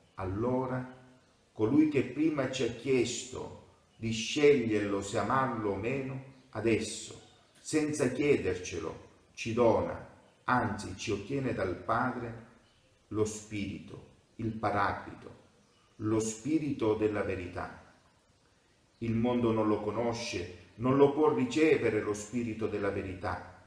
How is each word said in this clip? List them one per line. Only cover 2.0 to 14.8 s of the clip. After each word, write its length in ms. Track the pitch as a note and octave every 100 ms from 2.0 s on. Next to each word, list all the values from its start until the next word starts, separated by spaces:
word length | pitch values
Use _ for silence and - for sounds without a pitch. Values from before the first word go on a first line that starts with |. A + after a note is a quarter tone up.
prima 480 | B2 C#3 D#3 D3 C3
ci 140 | -
ha 60 | A#2
chiesto 960 | - C#3 B2+ A2 - - F2 - - - _ _ -
di 160 | A2+
sceglierlo 880 | A2+ - D3+ C#3+ B2 A2 G#2 G2+ G2
se 160 | G2 A2
amarlo 540 | G#2 C3+ B2+ A2+ G#2
o 60 | F#2+
meno, 460 | A2+ C#3 C3 C3 - - -
adesso, 680 | A#2 A2+ G#2+ - - - - - - _ -
senza 520 | - D#3 D3+ D3 B2+
chiedercelo, 920 | C3 D3 A#2 F#2 F2+ - E2+ D#2+ - - _ _
ci 220 | - A#2
dona, 520 | A2+ A#2 F#2+ E2+ - - - - _
anzi 500 | - B2 A#2 - F#2 F#2
ci 140 | -
ottiene 420 | G2+ - C#3 B2+
dal 200 | G#2 F#2
Padre, 720 | - - A#2 B2+ A#2+ A#2 A2+ - - _ _ _ _ -
lo 160 | G#2
Spirito, 840 | G#2+ - - G#2 F#2+ D#2+ - - - _ _ -
il 140 | A2+
Paraclito, 840 | A2 G#2 G#2